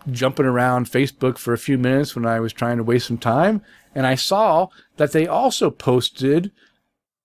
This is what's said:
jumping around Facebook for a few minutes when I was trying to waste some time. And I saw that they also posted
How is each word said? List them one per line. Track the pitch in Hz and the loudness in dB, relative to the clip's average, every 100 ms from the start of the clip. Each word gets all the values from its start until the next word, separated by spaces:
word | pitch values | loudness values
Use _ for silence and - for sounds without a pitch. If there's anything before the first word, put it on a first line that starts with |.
| 143 | -10
jumping | 123 131 - 131 | -4 -2 0 0
around | 123 127 127 120 | 2 2 0 0
Facebook | 123 135 - 131 123 | 0 -2 -2 -2 -2
for | - | -4
a | 117 | -4
few | - 131 | 0 0
minutes | 123 135 143 123 | 2 0 0 -4
when | 117 | -2
I | 113 | -2
was | 113 | -4
trying | - 120 120 | -4 -2 -2
to | |
waste | 113 120 - | 0 0 0
some | 117 | -4
time. | 120 123 185 214 - - _ - | 0 2 2 0 -6 -20 _ -2
And | 127 | 0
I | 131 | 0
saw | - 196 220 160 185 - _ - | 0 2 2 2 0 -6 _ -2
that | 147 | 0
they | 160 165 | 2 2
also | 160 262 - 165 | 2 0 2 -2
posted | - - 123 - - 131 156 196 - _ _ _ _ _ _ | 0 0 0 0 -2 0 0 -2 -8 _ _ _ _ _ _